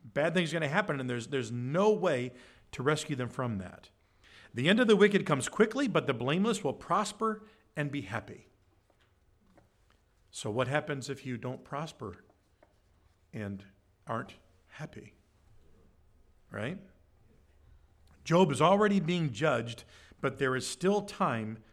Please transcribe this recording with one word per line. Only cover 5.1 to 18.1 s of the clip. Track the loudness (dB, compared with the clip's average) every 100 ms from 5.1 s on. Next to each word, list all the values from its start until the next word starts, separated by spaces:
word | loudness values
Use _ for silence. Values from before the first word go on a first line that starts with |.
| 6 2
comes | 0 0
quickly, | 2 2 2 0
but | 2 0
the | 0
blameless | 0 2 2 0 -2
will |
prosper | -4 -2 0 0 -2 -4 -4 -8 -20 _ -6
and | -4
be | -6
happy." | -6 -8 -8 -14 -20 _ _ _ _ _ _ _ _ _ _ _ _ _ _ _ _ _ _
So | -10 -4
what | -2 0
happens | 0 -2 -6 -8
if | -10 -8
you | -8
don't | -8 -10
prosper | -10 -10 -10 -10 -14 -14 -20 _ _ _ _ _ _ _ _ _ _ -10
and | -8 -8 -14 _ _ _ -8
aren't | -8 -8 -16 _ _ _
happy? | -16 -16 -16 -20 -20 _ _ _ -20 -20 -20 -20 _ _ _ _ _ _
Right? | -8 -6 -8 -14 -20 _ _ _ _ _ _ -20 -20 -20 _ -20